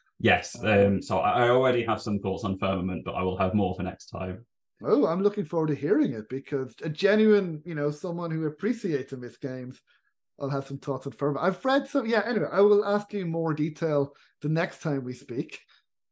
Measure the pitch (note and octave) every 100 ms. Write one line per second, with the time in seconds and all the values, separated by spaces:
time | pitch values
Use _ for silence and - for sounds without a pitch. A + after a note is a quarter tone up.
0 | _ - A2 - - A2+ G#2+ G#2 G2+ G2
1 | - F#2 G#2 G#2+ B2 B2+ C3 B2 A2+ G#2+
2 | A2 G2+ G2 F#2 G2 F#2+ G2 F#2+ F2+ F2
3 | - - F#2 F#2+ F#2+ G#2 F#2 F#2 F#2 -
4 | - F#2+ F#2+ F#2 - _ _ _ A2+ B3
5 | F#3+ F3 G3+ G#3 D#3 E3+ D#3 C#3 C#3+ C4
6 | A#3 A2+ G#2+ C3 - C#3 B2+ - D#3+ D3
7 | G3 G#3+ A3 G#3 F#3 D3+ E3+ D#3 D3 D3
8 | F3+ E3+ E3+ D#3+ D#3 D3+ G#3 A#3 F#3 C#3+
9 | B2+ C3 B2 - C3+ B2+ B2+ C#3 _ _
10 | _ _ _ - C#3 C#3 C#3 C#3+ - C3
11 | C#3 - C#3+ C3+ E3 F#3 C4 C4+ C4+ C#4+
12 | A3+ A3+ G#3 A3 D3+ E3+ G#3 G3+ G3+ G#3
13 | - G#3 F3 E3 E3 D3+ D#3 D3+ E3 D3
14 | C#3 - _ _ D3 D#3 F3+ - E3 C#3
15 | B2+ A#2+ - A#2 - - _ _ _ _
16 | _